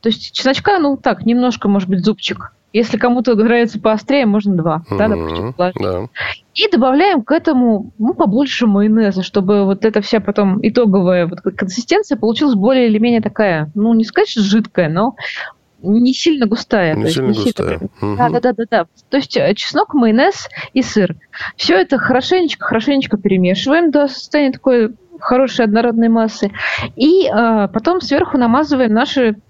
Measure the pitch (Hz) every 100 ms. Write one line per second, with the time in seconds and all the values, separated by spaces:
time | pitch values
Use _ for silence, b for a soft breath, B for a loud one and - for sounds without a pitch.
0 | 226 220 - - 269 269 - 381 285 269
1 | 262 214 196 240 247 233 196 202 185 185
2 | 202 208 - - - _ _ 214 226 226
3 | 247 247 240 214 220 240 233 220 220 214
4 | - 277 226 208 202 180 160 160 170 101
5 | 214 90 80 82 107 131 180 180 95 90
6 | 117 B B B _ - 427 339 262 277
7 | 392 320 214 320 330 262 240 208 - -
8 | 220 370 254 214 277 - 240 202 214 220
9 | 208 185 180 202 190 208 196 196 220 214
10 | 208 220 196 208 196 190 220 226 226 196
11 | 180 180 170 - 196 196 190 180 - 392
12 | 427 247 220 226 294 214 208 262 240 214
13 | 233 233 220 - 208 160 151 208 220 226
14 | 220 - 415 226 196 220 - - 160 165
15 | 233 - B B B - _ _ 180 214
16 | 247 262 339 294 220 226 - 214 170 156
17 | 156 160 131 107 104 - - 80 95 _
18 | 101 104 247 240 247 226 226 220 165 _
19 | _ 277 - - 151 208 - 294 415 294
20 | 233 220 339 - - B B 262 - 214
21 | 180 165 _ B B - - 359 349 262
22 | - 254 254 370 339 - - 220 220 277
23 | 254 208 202 190 180 185 262 320 339 285
24 | 285 269 - 294 277 269 269 240 220 -
25 | _ 339 - 247 262 - 226 214 240 226
26 | 226 226 220 - 202 202 B B B -
27 | 277 381 330 208 233 220 196 208 269 359
28 | 247 277 370 277 233 247 302 269 240 214
29 | 285 277 233 208